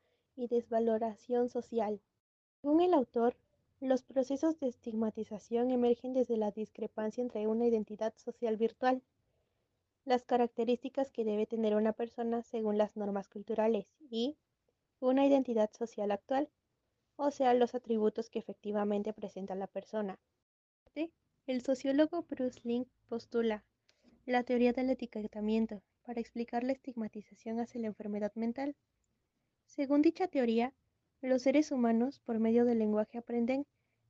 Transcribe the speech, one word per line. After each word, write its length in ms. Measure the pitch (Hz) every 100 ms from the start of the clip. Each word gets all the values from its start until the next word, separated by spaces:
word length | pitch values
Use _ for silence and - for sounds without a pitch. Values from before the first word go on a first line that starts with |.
| _ _ _ -
y 120 | 240
desvaloración 1000 | 240 226 226 226 220 226 214 - 240 247
social. 520 | 247 233 233 208 208 _ _ _ _ _ _
Según 200 | 285 311
el 140 | 359 330
autor, 400 | 240 240 233 - _ _ _ -
los 220 | 262 262
procesos 560 | - 247 254 277 320 320
de 80 | -
estigmatización 1040 | 240 - 220 220 214 214 208 - 233 247
emergen 400 | 254 240 240 254
desde 240 | 262 240 226
la 160 | 208
discrepancia 680 | 202 214 - 214 - 214 214
entre 260 | 247 214 214
una 180 | 226 240
identidad 480 | 226 208 214 220 -
social 400 | - - 233 214
virtual, 440 | 226 - 254 262 - _ _ _ _ _ _ _ _ _
las 220 | - 247 -
características 840 | 247 240 - 226 240 262 - 269
que 120 | -
debe 220 | 220 208 214
tener 300 | 226 220 214
una 180 | 220
persona 500 | 214 233 - 233 233
según 340 | 233 233 214 208
las 200 | 208 214
normas 320 | 202 196 190
culturales 580 | 208 202 220 220 220 - _ 294
y 240 | 226 247 302 _ _ _ _ _ -
una 260 | 254 262 277
identidad 460 | 277 262 226 214
social 400 | - 226 - 202
actual, 380 | 202 - 262 294 _ _ _ _ _ _ -
o 160 | 285
sea, 220 | 285 262
los 200 | 247 240
atributos 560 | 247 220 226 214 220 226
que 100 | 226
efectivamente 720 | - 202 208 208 208 208 208
presenta 420 | 214 202 - 196 190
la 120 | 196
persona. 520 | 196 196 214 202 185 _ _ _ _ _ _ _ - 330 _ _ _ -
El 160 | 254
sociólogo 600 | 247 262 277 277 311 339
Bruce 360 | 330 - 254 -
Link 260 | 240 240 254 _ -
postula 560 | 233 - 233 226 214 _ _ _ _ _ _ -
la 180 | 247
teoría 300 | 247 247 240
del 160 | 240 262
etiquetamiento 920 | 254 233 220 214 214 208 220 220 202 _ _
para 160 | - 240
explicar 460 | 226 233 233 240 254
la 80 |
estigmatización 880 | 269 - 233 214 220 - _ 233 226
hacia 180 | 240 247
la 80 | 220
enfermedad 460 | 202 214 208 208 -
mental. 400 | 233 233 277 285 _ _ _ _ _ _ _ _ _
Según 360 | - 269 285
dicha 260 | 311 330 381
teoría, 460 | 285 247 226 240 - _ _ _ _
los 200 | 254 262
seres 300 | 269 269 302
humanos, 480 | 269 233 226 247 -
por 200 | - 220
medio 240 | 226 233
del 160 | 240 233
lenguaje, 380 | 214 214 214 233
aprenden 480 | - 240 233 269 285 _ _ _ _